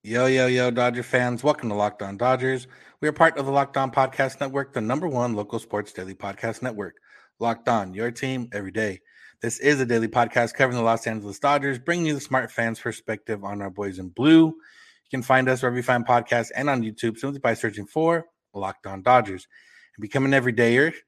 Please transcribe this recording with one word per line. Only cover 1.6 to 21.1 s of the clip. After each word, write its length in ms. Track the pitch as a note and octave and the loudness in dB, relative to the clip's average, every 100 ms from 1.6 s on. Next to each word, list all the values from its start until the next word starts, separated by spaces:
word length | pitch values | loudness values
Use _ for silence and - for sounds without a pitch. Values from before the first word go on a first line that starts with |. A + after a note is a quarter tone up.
| A#2 | -2
to 60 | |
Locked 260 | G#2 G#2 - | 0 -2 -2
On 160 | G2 G2 | -10 -2
Dodgers. 520 | B2 B2+ C3 C3 B2+ - - _ | 0 2 0 -4 -8 -20 -20 _
We 80 | D3+ | -6
are 40 | |
part 240 | D3+ E3 C#3+ | 4 2 4
of 60 | |
the 60 | C3+ | 0
Locked 260 | C#3 C#3 C#3 | 0 0 -2
On 140 | C3+ | 0
Podcast 500 | C#3 C3 - C3 - | 2 0 0 -2 -2
Network, 320 | C#3 C#3 C3+ | -4 -4 -4
the 80 | B2 | -4
number 280 | A2 C#3 F3 | -2 -2 -2
one 260 | B2+ A#2+ | -2 -2
local 240 | G#2+ G#2 A2+ | -2 -4 -8
sports 340 | - G#2 - | -6 -6 -6
daily 220 | - F#2 | -12 -14
podcast 480 | G2 G2+ G2 A2+ G#2+ | -10 -12 -6 -8 -6
network. 320 | B2+ G#2+ F#2 _ _ - _ _ | -8 -8 -10 _ _ -20 _ _
Locked 280 | A#2 A#2 - | -4 -2 0
On, 240 | A#2 F#2 | -2 -2
your 200 | F#2+ A#2+ | -6 -8
team 360 | A#2+ C3+ C3 A#2+ | -6 -6 -6 -6
every 180 | G2+ F#2+ | -8 -6
day. 300 | G2 G#2+ F#2 _ _ - _ | -4 -4 -6 _ _ -20 _
This 160 | A#2 - | -6 0
is 220 | C#3+ C#3+ | 2 2
a 40 | |
daily 220 | A#2+ A#2 A2+ | 2 0 2
podcast 480 | B2+ A2+ C3 A#2 | 2 2 2 0
covering 240 | - C3 B2 | 2 0 2
the 60 | |
Los 240 | A2+ A2+ A#2+ | 0 0 -2
Angeles 320 | A2 G2+ G2 | -8 -10 -2
Dodgers, 400 | C#3+ C#3+ C#3 B2 | 0 2 0 -4
bringing 260 | B2+ F3 D#3+ | -4 -2 -2
you 80 | |
the 60 | C#3+ | -4
smart 320 | - C3 A#2 | -2 -2 -2
fans' 260 | - A2+ A2 | -2 -4 -2
perspective 640 | A#2 A2 - G#2+ - G#2 | -8 -8 -8 -8 -6 -8
on 180 | G2 G2+ | -6 -8
our 80 | G2 | -8
boys 300 | F#2 G2+ F#2 | -6 -8 -8
in 120 | F#2 | -12
blue. 360 | F2 C#3+ D#3+ D#3 | 0 6 8 6
You 640 | D#3+ _ _ - _ _ | 0 _ _ -20 _ _
can 120 | C3+ | -6
find 240 | A#2+ C3 B2+ | 2 4 4
us 140 | B2+ | 2
wherever 140 | B2+ B2 | 0 0
you 60 | |
find 240 | A#2+ B2 A#2 | 0 0 4
podcasts 460 | A#2+ A#2 A#2+ A#2 | 2 2 -2 -2
and 160 | B2 C#3+ | -4 -2
on 140 | C3 | -2
YouTube 340 | A2 G#2+ A#2 A2 | -4 -4 -6 -4
simply 220 | C#3 C#3+ | -8 -2
by 140 | B2 | -2
searching 300 | A2 A2+ G2+ | 0 -4 -6
for 420 | F#2 D#3 E3 E3+ E3 _ _ | -8 0 0 0 -4 _ _
Locked 320 | G2+ G2 - G2+ | -10 -8 -8 -12
On 160 | F#2+ | -2
Dodgers. 460 | G2 B2+ G#2 F2+ - _ _ - _ - | 4 4 4 -10 -14 _ _ -20 _ -16
And 60 | |
become 220 | G#2 C#3 | -4 0
an 160 | C3+ C3+ | 4 4
everydayer 540 | B2 A#2 A#2 B2 D#3 - _ | 2 2 4 4 2 -2 _